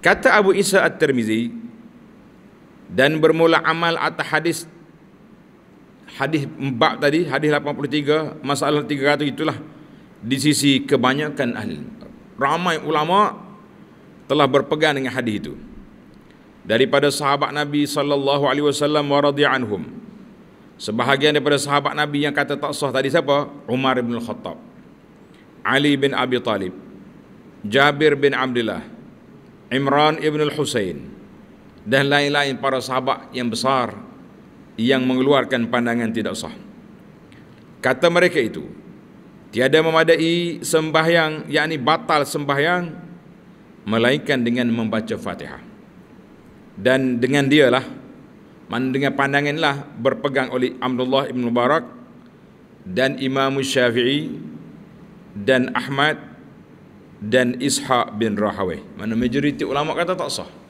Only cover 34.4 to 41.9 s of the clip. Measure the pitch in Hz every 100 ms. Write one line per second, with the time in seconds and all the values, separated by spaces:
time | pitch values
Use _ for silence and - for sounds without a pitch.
34.4 | - - - - 117 131 127 127 131 139
35.4 | 123 127 117 123 120 117 113 110 101 95
36.4 | 78 - - - - - - - - -
37.4 | - - - - 127 131 170 170 180 165
38.4 | 110 80 71 - - - - - - -
39.4 | - 104 131 156 160 160 160 160 165 170
40.4 | 175 170 - 160 156 156 160 170 156 156
41.4 | - 151 151 160 127